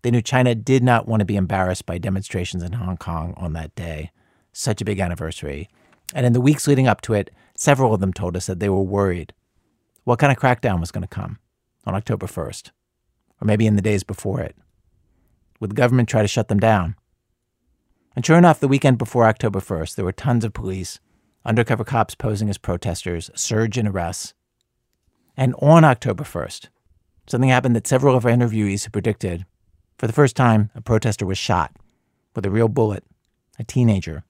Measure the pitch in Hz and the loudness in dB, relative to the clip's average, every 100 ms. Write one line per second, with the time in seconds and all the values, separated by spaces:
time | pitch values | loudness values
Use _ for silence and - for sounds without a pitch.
0 | 120 120 110 127 123 113 110 131 123 117 | 0 0 0 2 2 0 2 2 4 2
1 | 113 110 98 101 92 95 92 92 - 90 | 2 0 0 0 0 0 -2 -4 -6 -6
2 | 95 95 98 98 87 90 87 117 90 90 | -4 -6 -4 -6 -6 -6 -8 -6 -6 -8
3 | - 82 85 - 90 80 78 - 85 78 | -6 -6 -8 -8 -8 -8 -10 -12 -12 -10
4 | 78 _ _ _ _ - - 104 107 95 | -14 _ _ _ _ -8 -6 -4 -4 -4
5 | 90 85 80 - 76 71 82 _ _ _ | -4 -4 -8 -10 -10 -10 -12 _ _ _
6 | - 147 123 120 127 151 - 139 131 104 | -12 -2 2 4 4 2 2 2 4 0
7 | - 104 95 _ _ - - 139 131 107 | 0 -2 -2 _ _ -4 0 4 4 2
8 | 95 87 90 87 - 92 101 95 95 101 | 0 -2 -6 -6 -6 -4 0 0 0 0
9 | 98 87 73 _ _ _ _ _ _ _ | 0 -2 -10 _ _ _ _ _ _ _
10 | - 117 147 127 135 120 120 92 85 - | -2 2 2 4 2 0 -2 -2 -4 -8
11 | 87 - 95 110 _ _ _ _ - 95 | -10 -10 -10 -12 _ _ _ _ -8 -8
12 | - 113 98 - 76 - - _ _ _ | -4 -6 -6 -8 -10 -10 -20 _ _ _
13 | _ _ _ _ 110 104 110 101 101 101 | _ _ _ _ 0 2 4 2 2 -2
14 | - - - 95 80 - _ _ _ _ | -4 -8 -6 -6 -8 -12 _ _ _ _
15 | _ _ _ _ _ _ 104 107 123 127 | _ _ _ _ _ _ -6 2 4 4
16 | 117 117 104 - 107 104 113 104 85 - | 2 2 0 0 0 2 4 2 0 -8
17 | _ _ _ _ _ _ _ _ _ _ | _ _ _ _ _ _ _ _ _ _
18 | _ - 120 165 175 151 139 135 139 120 | _ -6 4 8 8 6 2 2 4 2
19 | 117 123 113 107 113 98 - 87 82 - | 0 2 4 4 -2 -4 -6 -6 -6 -4
20 | 92 - 143 120 110 - 107 95 92 - | -6 -4 0 0 -2 -8 -8 -8 -10 -14
21 | _ _ _ _ - 113 113 110 113 123 | _ _ _ _ -2 0 0 -2 -2 -2
22 | 104 - 120 104 107 98 - 87 104 85 | -2 -4 -6 -2 -4 -4 -6 -6 -4 -6
23 | 90 85 - - - 110 113 120 104 95 | -6 -8 -8 -10 -4 -2 -2 -2 -4 -4
24 | 85 87 - _ _ _ _ _ _ _ | -6 -8 -14 _ _ _ _ _ _ _
25 | _ _ _ - 131 - 143 165 156 123 | _ _ _ -2 -2 2 6 8 6 4
26 | - 92 - 87 65 - - _ _ _ | -2 -4 -6 -8 -10 -12 -20 _ _ _
27 | _ _ _ 123 131 127 127 113 - 127 | _ _ _ 0 4 4 2 0 2 2
28 | 139 123 120 120 120 110 104 101 - 104 | 4 2 2 2 2 0 -2 -2 -6 -4
29 | 110 104 95 87 92 _ _ _ _ _ | -4 -4 -6 -6 -10 _ _ _ _ _
30 | 117 113 139 - 123 110 104 - - 110 | -4 2 2 4 4 4 2 -4 -2 0
31 | 117 104 95 95 - 90 73 _ _ _ | 0 -4 -4 -6 -2 0 -2 _ _ _
32 | _ _ _ - 98 110 113 107 110 98 | _ _ _ -6 -2 0 0 0 -2 -2
33 | _ _ _ _ _ - 113 131 117 98 | _ _ _ _ _ -16 -6 2 2 2
34 | 85 78 - | -2 -12 -14